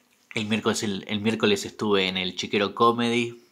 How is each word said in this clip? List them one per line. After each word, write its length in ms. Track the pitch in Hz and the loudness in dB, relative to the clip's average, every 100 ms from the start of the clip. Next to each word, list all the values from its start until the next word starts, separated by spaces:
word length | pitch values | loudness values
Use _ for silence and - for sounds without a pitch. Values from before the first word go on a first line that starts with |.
| _ _ _ | _ _ _
el 120 | 117 107 | -6 -2
miércoles, 360 | 107 113 104 | 0 0 -2
el 380 | 110 95 - 107 | -2 -6 -6 -2
miércoles 440 | 104 220 214 202 | 0 2 2 2
estuve 440 | 98 - 107 101 190 | -2 -4 2 2 2
en 80 | 92 | 0
el 200 | 92 - | -4 -6
Chiquero 380 | 101 107 98 | -4 0 0
Comedy, 680 | - 120 120 120 120 117 - _ | 4 2 4 0 0 -2 -6 _